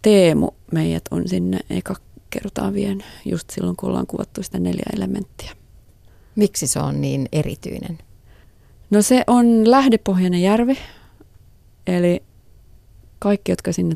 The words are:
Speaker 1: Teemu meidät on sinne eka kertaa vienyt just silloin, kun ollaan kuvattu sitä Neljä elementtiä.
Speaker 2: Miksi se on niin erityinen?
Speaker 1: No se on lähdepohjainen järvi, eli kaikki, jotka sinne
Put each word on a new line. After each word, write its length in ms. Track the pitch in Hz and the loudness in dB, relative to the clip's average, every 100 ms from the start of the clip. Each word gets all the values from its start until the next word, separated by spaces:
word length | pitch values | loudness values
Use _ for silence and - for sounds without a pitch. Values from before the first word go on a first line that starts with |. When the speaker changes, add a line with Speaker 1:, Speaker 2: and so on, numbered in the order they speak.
Speaker 1:
Teemu 480 | 214 202 170 151 - - - | 4 6 6 4 0 -4 -4
meidät 320 | 160 165 165 - | -2 0 -2 -4
on 160 | 160 180 | -6 -4
sinne 320 | 185 180 190 - | -4 -2 -4 -4
eka 260 | 180 - 185 _ - _ | -6 -6 -12 _ -20 _
kertaa 440 | - 196 - 196 | -10 -8 -6 -4
vienyt 320 | 202 202 196 - - - | -2 -4 -6 -10 -12 -6
just 240 | 175 - | -6 -6
silloin, 260 | - 180 180 | -6 -6 -4
kun 140 | 190 | -4
ollaan 180 | 185 185 | -4 -4
kuvattu 360 | - - - | -8 -8 -10
sitä 160 | 185 185 | -8 -4
Neljä 260 | 180 180 - 202 | -4 -4 -6 -6
elementtiä. 540 | 190 196 185 - - - _ - - _ - - _ 214 | -6 -6 -10 -16 -20 -20 _ -20 -20 _ -20 -20 _ 0
Speaker 2:
Miksi 320 | 208 - 139 | 0 0 -4
se 120 | 147 | -4
on 220 | 143 143 | -4 -4
niin 280 | 139 135 131 | -4 -4 -4
erityinen? 680 | 156 147 - - - 175 160 - - _ - _ _ _ _ - | -4 -4 -8 -12 -12 -12 -14 -18 -20 _ -20 _ _ _ _ 0
Speaker 1:
No 120 | 208 | 2
se 220 | 208 254 - | 4 2 4
on 440 | 240 240 226 220 | 4 6 4 6
lähdepohjainen 720 | 262 269 220 - 185 180 180 | 6 6 2 2 0 2 2
järvi, 360 | 185 220 240 277 - - - _ - _ _ _ _ _ - | 2 2 0 -2 -6 -20 -20 _ -20 _ _ _ _ _ -4
eli 360 | 180 175 175 - _ _ - _ - _ - - - 202 | 0 2 0 -4 _ _ -20 _ -20 _ -20 -20 -4 -2
kaikki, 260 | 202 - | 0 -2
jotka 200 | 180 180 | -4 -4
sinne 240 | 175 175 | -2 -2